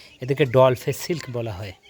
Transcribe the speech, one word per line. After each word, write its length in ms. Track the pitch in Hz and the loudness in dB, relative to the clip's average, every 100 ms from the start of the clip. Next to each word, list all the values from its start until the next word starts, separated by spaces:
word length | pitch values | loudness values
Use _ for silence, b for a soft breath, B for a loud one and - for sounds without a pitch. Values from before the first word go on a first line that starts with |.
| B B | B B
এদেরকে 240 | 127 139 139 | -4 0 2
ডলফে 480 | 127 131 127 - | 6 6 4 -4
সিল্ক 300 | - - 165 - | -6 -6 -6 -6
বলা 180 | 120 113 | -8 -8
হয়। 220 | 95 101 - | -8 -12 -16